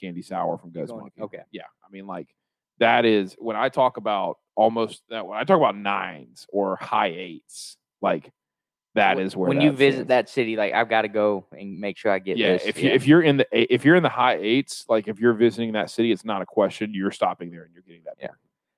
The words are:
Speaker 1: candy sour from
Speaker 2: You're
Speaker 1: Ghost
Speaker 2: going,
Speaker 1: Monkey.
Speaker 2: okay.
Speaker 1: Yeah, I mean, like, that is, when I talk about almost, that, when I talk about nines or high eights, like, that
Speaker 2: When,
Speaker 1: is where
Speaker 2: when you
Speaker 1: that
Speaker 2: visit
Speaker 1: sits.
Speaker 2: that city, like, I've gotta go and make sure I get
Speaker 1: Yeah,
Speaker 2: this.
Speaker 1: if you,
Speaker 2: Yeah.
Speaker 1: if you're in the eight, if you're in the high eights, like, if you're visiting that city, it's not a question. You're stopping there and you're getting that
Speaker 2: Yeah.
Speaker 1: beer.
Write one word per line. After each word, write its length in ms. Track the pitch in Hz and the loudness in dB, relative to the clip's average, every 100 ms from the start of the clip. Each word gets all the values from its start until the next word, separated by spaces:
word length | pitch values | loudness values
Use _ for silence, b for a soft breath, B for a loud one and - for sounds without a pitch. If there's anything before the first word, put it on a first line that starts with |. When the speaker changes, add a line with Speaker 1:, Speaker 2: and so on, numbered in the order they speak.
Speaker 1:
candy 220 | 95 87 | -14 -12
sour 360 | 82 90 85 82 | -10 -6 -4 -6
from 120 | 87 | -10
Speaker 2:
You're 80 | 82 | -12
Speaker 1:
Ghost 80 | 76 | -12
Speaker 2:
going, 100 | 113 | -12
Speaker 1:
Monkey. 160 | - - | -18 -16
Speaker 2:
okay. 200 | 107 90 - | -14 -14 -18
Speaker 1:
Yeah, 100 | 87 - _ | -18 -20 _
I 60 | _ | _
mean, 160 | 98 98 | -18 -14
like, 220 | 87 - _ _ _ _ - | -14 -14 _ _ _ _ 0
that 260 | 113 120 | 2 4
is, 300 | 117 107 95 - | 4 2 0 -8
when 180 | 113 107 | -8 -4
I 120 | 131 | -4
talk 280 | 147 127 123 | 0 0 -2
about 420 | 107 104 90 - _ - | -4 -4 -4 -8 _ 0
almost, 460 | 110 113 110 110 _ | 2 2 -4 -6 _
that, 160 | 113 95 | -12 -8
when 120 | 107 | -6
I 60 | |
talk 120 | 139 185 | 2 4
about 180 | 127 101 | 4 0
nines 720 | 101 101 92 78 65 - - | -4 -4 -6 -12 -20 -20 -6
or 260 | 98 98 92 | -2 -2 -4
high 320 | - 107 104 | -2 0 0
eights, 680 | 85 90 78 _ - - - _ _ | -4 -12 -16 _ -20 -20 -20 _ _
like, 320 | 98 82 - _ _ _ _ _ _ | -2 -2 -6 _ _ _ _ _ _
that 220 | 110 98 98 | 0 2 2
Speaker 2:
When, 80 | 95 | -2
Speaker 1:
is 80 | |
where 140 | 95 90 | -2 -2
Speaker 2:
when 120 | 87 | 2
you 80 | - | 2
Speaker 1:
that 60 | 135 | 4
Speaker 2:
visit 200 | 139 131 | 2 2
Speaker 1:
sits. 80 | 123 | 2
Speaker 2:
that 200 | 127 110 | 2 2
city, 260 | - 117 110 | -2 -2 -2
like, 180 | 104 | 0
I've 140 | 107 113 | 0 2
gotta 180 | 110 107 | 0 0
go 380 | 107 104 98 - | 0 0 0 -6
and 280 | 71 98 95 | -16 -14 -10
make 160 | 101 92 | -10 -4
sure 160 | 110 | -2
I 60 | 95 | -2
get 180 | 92 92 | -2 -2
Speaker 1:
Yeah, 160 | 104 | 0
Speaker 2:
this. 140 | 90 95 | 0 -2
Speaker 1:
if 120 | - | -2
you, 120 | 131 | 2
Speaker 2:
Yeah. 40 | |
Speaker 1:
if 120 | 131 131 | 4 6
you're 160 | 160 | 6
in 160 | 160 139 | 6 2
the 80 | - | 2
eight, 180 | 110 117 | 0 2
if 140 | 120 143 | 2 4
you're 100 | 175 | 4
in 60 | |
the 60 | 147 | 4
high 260 | 120 127 104 | 0 0 0
eights, 480 | 104 123 135 - - | 0 0 -2 -10 -2
like, 200 | 113 104 | -2 -2
if 100 | 101 | 0
you're 140 | 120 | 2
visiting 400 | 110 117 117 113 | 4 2 2 -4
that 160 | 107 92 | -4 -4
city, 220 | - 117 | -2 0
it's 120 | 98 113 | 0 -2
not 160 | 98 | -6
a 40 | 90 | -2
question. 460 | - 98 - 110 | 0 0 0 -8
You're 180 | 101 95 | -4 -6
stopping 400 | - 95 90 85 | -2 -4 -4 -10
there 120 | 85 | -16
and 80 | 82 | -20
you're 100 | 85 | _
getting 200 | 92 85 | _ -20
that 120 | 80 - | -20 -16
Speaker 2:
Yeah. 60 | 67 | -18
Speaker 1:
beer. 100 | - _ _ _ | -18 _ _ _